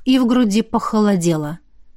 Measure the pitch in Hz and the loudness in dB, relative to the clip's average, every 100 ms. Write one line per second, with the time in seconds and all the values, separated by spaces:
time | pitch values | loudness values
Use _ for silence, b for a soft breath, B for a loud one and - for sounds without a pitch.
0 | 262 262 240 254 214 214 220 233 - 214 | 0 2 2 2 2 0 -2 -4 -2 0
1 | 208 185 170 160 147 170 _ - - | 0 0 0 -2 -4 -10 _ -20 -20